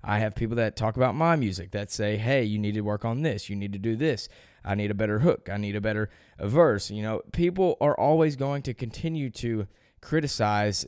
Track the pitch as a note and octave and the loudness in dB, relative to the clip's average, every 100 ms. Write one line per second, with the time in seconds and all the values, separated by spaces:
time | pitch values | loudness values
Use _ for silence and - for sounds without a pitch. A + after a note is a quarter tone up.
0 | - G#2 G#2+ - A2+ A#2 A2 - A2 A2+ | -2 0 0 -2 -2 0 0 0 -2 2
1 | B2+ C#3+ E3 E3 A#2 F#2 F#2 G#2 G#2 - | 0 2 2 2 0 -4 -6 -8 -6 -2
2 | G#2 G#2+ A2+ C#3 A2 G#2+ G#2 G#2+ G#2 G#2 | 0 0 2 2 2 0 -2 -2 -2 -2
3 | A2+ A#2+ D#3+ G2+ - G2+ G2+ G2+ G#2 A2+ | -2 -2 -2 -4 -6 -8 -6 -4 -4 0
4 | D#3 A#2 - - - _ - G2+ G#2 G2+ | 0 0 -6 -18 -20 _ -4 -2 0 0
5 | G#2+ G#2+ D#3+ - - G2+ G#2 G2+ G#2+ G#2+ | 0 4 4 2 -2 -6 -4 -2 -2 -2
6 | G#2+ - _ - G2 C3 E3 G2+ - G#2 | -4 -6 _ -8 0 4 6 4 -2 -6
7 | G#2+ A2 - - E3+ F#3+ F#3 - D3 - | -6 -6 -4 0 0 2 2 2 0 2
8 | B2+ D#3+ D#3 C3+ C3+ C#3+ C3+ A#2 A#2 - | 4 4 4 2 -4 -2 -6 -6 -8 -6
9 | D#3+ D#3+ C3+ - A#2 A2+ G2+ - _ _ | -6 -4 -4 -4 -4 -2 -4 -10 _ _
10 | - D#3 D3 - G#2+ G#2 G#2 G2 | -2 0 0 0 0 2 2 0